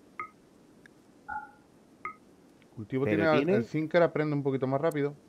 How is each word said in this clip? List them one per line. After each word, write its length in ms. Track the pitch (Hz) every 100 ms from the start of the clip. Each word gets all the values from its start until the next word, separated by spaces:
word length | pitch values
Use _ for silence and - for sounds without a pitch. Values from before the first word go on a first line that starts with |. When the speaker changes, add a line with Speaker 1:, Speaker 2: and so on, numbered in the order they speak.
| - - - - _ - - - - - _ _ - 831 831 - _ - _ - - - - - - - - -
Speaker 1:
Cultivo 300 | 107 131 135
Speaker 2:
Pero 100 | -
Speaker 1:
tiene 120 | 160
al-, 80 | 151
Speaker 2:
tiene 180 | 147 208
Speaker 1:
el 80 | 226
Zinker 360 | 156 156 175
aprende 320 | 165 151 151 147
un 80 |
poquito 240 | 139 131 131
más 120 | 135
rápido. 320 | 160 151 143 147